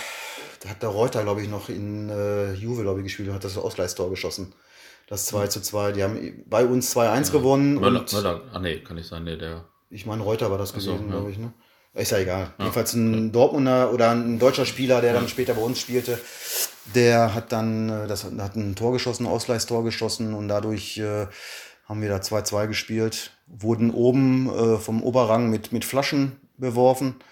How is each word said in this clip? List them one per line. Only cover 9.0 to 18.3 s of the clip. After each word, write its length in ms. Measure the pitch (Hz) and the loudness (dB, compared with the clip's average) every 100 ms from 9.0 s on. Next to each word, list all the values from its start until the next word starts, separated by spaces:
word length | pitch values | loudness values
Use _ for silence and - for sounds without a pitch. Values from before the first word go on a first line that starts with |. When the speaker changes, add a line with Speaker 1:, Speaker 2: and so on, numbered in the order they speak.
| 82 | -10
Speaker 2:
sein, 140 | 85 | -10
nee, 140 | 85 82 | -8 -8
der 280 | 82 82 85 _ _ | -8 -10 -14 _ _
Speaker 1:
Ich 160 | 104 107 | -14 -8
meine, 160 | 110 | -4
Reuter 280 | 101 110 110 | -2 0 0
war 60 | 98 | -2
das 160 | 101 107 | -4 -6
Speaker 2:
Ach 40 | |
so, 100 | 98 | -4
Speaker 1:
gewesen, 160 | 98 104 | -4 -4
Speaker 2:
ja. 60 | 98 | -4
Speaker 1:
glaub 120 | 101 | -6
ich, 80 | 98 | -8
ne? 140 | 117 - _ _ _ - | -10 -14 _ _ _ -6
Ist 160 | 98 | 0
ja 60 | 104 | 0
egal. 220 | 90 92 90 - | 0 -2 -4 -6
Speaker 2:
Ja. 80 | 95 | -2
Speaker 1:
Jedenfalls 280 | 120 113 | 0 0
ein 320 | 120 113 110 110 | 2 2 2 2
Speaker 2:
Ja. 40 | |
Speaker 1:
Dortmunder 600 | 113 143 151 131 127 120 | 4 4 6 4 4 4
oder 180 | 120 117 | 4 4
ein 280 | 117 117 113 | 4 0 4
deutscher 260 | 127 131 - | 4 4 -2
Spieler, 360 | - 131 123 | 0 2 4
der 120 | 120 | 6
Speaker 2:
Ja. 60 | 120 | 4
Speaker 1:
dann 80 | 117 | 0
später 240 | - 127 113 | -2 0 0
bei 60 | |
uns 180 | 117 120 | 0 -2
spielte, 380 | - 123 120 117 - - - - - - - 120 | 0 -2 0 -6 -8 -14 -8 -4 -6 -8 0 6
der 380 | 120 117 113 113 | 6 6 4 2
hat 160 | - | -4
dann, 380 | 113 113 110 110 | -2 0 0 -2
äh, 180 | 107 104 | -2 -4
das, 160 | 101 | -6
hat 320 | 98 | -6